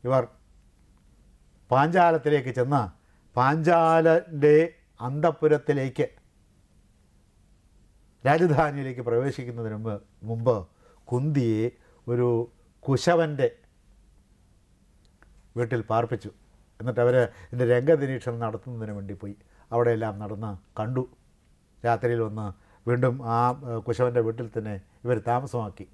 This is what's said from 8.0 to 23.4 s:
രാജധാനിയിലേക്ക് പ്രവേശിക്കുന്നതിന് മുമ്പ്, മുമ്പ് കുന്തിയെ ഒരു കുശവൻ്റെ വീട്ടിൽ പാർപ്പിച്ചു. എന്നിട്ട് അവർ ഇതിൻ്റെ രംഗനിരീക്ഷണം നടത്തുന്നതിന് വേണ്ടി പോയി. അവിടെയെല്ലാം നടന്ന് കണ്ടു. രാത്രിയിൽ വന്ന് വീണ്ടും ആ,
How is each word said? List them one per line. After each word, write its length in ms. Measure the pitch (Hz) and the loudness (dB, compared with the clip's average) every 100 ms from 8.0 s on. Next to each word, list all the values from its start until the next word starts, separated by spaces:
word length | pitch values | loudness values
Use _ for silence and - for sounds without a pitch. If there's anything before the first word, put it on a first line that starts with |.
| _ _ | _ _
രാജധാനിയിലേക്ക് 760 | 131 156 175 143 151 143 135 127 120 | 0 2 4 2 0 -2 -8 -6 -2
പ്രവേശിക്കുന്നതിന് 680 | 117 135 131 123 117 110 107 | 0 -2 -6 -10 -8 -8 -6
മുമ്പ്, 160 | 110 104 _ _ 107 | -8 -8 _ _ -8
മുമ്പ് 260 | 113 117 110 87 _ _ _ - | -2 0 0 -4 _ _ _ -6
കുന്തിയെ 540 | 123 147 143 117 110 117 - _ _ - | -4 0 0 0 0 -2 -6 _ _ -6
ഒരു 220 | 120 123 117 120 _ _ _ | -2 0 0 -4 _ _ _
കുശവൻ്റെ 680 | - 131 - 175 160 143 120 - _ _ _ _ _ _ _ _ _ _ _ _ _ _ _ _ _ _ _ 117 | -2 0 2 2 0 0 -2 -4 _ _ _ _ _ _ _ _ _ _ _ _ _ _ _ _ _ _ _ -6
വീട്ടിൽ 240 | 120 123 104 | -4 -4 0
പാർപ്പിച്ചു. 400 | 110 120 120 104 _ _ _ _ _ | -2 -2 -6 -10 _ _ _ _ _
എന്നിട്ട് 200 | 117 117 | -6 2
അവർ 120 | 120 127 120 - - | 4 4 2 -4 -12
ഇതിൻ്റെ 200 | 123 120 | -2 2
രംഗനിരീക്ഷണം 680 | 123 139 160 139 127 123 117 | 2 4 2 0 -6 -6 -6
നടത്തുന്നതിന് 480 | 113 107 127 120 107 101 | -6 -8 -12 -12 -10 -10
വേണ്ടി 160 | 101 98 | -10 -12
പോയി. 120 | 101 101 _ _ _ | -12 -16 _ _ _
അവിടെയെല്ലാം 420 | 117 120 110 110 101 | 0 2 0 -2 -6
നടന്ന് 300 | 104 101 107 95 _ - | -10 -8 -10 -10 _ -6
കണ്ടു. 260 | 110 127 127 _ _ _ _ _ _ _ 117 | -4 -4 -6 _ _ _ _ _ _ _ -2
രാത്രിയിൽ 340 | 113 120 117 110 | 0 0 -2 -2
വന്ന് 180 | 107 104 - _ _ - | -4 -10 -12 _ _ -4
വീണ്ടും 260 | 123 127 131 117 | 0 0 -2 -2
ആ, 40 | 117 | 0